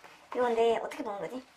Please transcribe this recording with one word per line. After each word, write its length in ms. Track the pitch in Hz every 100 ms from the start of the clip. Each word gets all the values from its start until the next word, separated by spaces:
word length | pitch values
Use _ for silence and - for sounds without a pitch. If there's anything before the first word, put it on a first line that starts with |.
| - - - 247
이건데 420 | 247 226 233 220
어떻게 260 | - -
보는 160 | 233 202
거지? 260 | 175 254 -